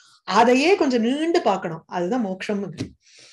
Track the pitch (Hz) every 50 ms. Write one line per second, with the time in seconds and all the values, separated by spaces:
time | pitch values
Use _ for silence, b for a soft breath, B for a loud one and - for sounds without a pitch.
0 | b b b b _ - 185 208 240 240 247 262 277 339 403 392 349 277 247 240
1 | 220 233 269 294 311 339 339 359 339 233 196 185 - 180 160 160 - _ 202 185
2 | 175 180 226 262 226 190 190 190 - - 214 202 202 170 156 - - - - _
3 | b b b b b b